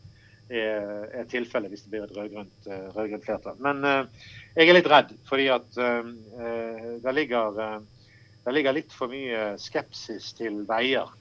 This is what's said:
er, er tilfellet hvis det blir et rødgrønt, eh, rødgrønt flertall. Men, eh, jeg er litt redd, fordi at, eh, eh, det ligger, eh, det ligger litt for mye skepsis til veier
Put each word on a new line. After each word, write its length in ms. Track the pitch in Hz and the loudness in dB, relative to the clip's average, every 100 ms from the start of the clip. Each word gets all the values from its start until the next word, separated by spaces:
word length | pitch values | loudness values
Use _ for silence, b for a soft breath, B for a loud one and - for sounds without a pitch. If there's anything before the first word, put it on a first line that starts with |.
| b b b b - | b b b b -8
er, 580 | 117 110 107 101 104 107 123 | -4 -2 -2 -4 -8 -8 -10
er 40 | |
tilfellet 460 | 120 123 120 123 98 | -6 -6 -4 -4 -6
hvis 140 | 101 | -10
det 60 | 101 | -10
blir 140 | 110 | -8
et 120 | 101 95 | -8 -10
rødgrønt, 500 | 104 104 98 - 104 | -10 -10 -14 -16 -12
eh, 220 | 95 95 | -12 -8
rødgrønt 320 | 101 107 104 | -6 -4 -4
flertall. 320 | 107 104 - - | -4 -6 -6 -4
Men, 240 | 143 139 | -2 0
eh, 200 | 139 139 120 B B B B 165 | 2 2 0 B B B B 6
jeg 120 | 165 | 8
er 60 | |
litt 160 | 180 147 | 8 10
redd, 260 | 147 - - | 8 8 0
fordi 240 | - 135 135 | -2 2 4
at, 300 | 123 - 123 | 2 0 -2
eh, 240 | 123 120 117 117 110 120 | 0 0 -4 -12 -16 -10
eh, 540 | 117 117 113 113 117 117 | -6 -4 -6 -8 -10 -6
det 140 | 127 | -2
ligger, 460 | 139 139 120 107 101 | 0 0 0 0 -2
eh, 200 | 110 107 107 b b b b b | -4 -6 -12 b b b b b
det 100 | 123 | -2
ligger 200 | 143 135 | 2 2
litt 180 | 147 156 | 0 -4
for 160 | - 123 | -8 -8
mye 480 | 135 131 110 107 101 | -6 -4 -2 -2 -4
skepsis 760 | - 151 - - - 107 - | -6 -6 -6 -10 -12 -12 -12
til 300 | - 113 104 101 | -8 -6 -4 -2
veier 420 | 113 127 127 85 - | 0 2 0 -2 -10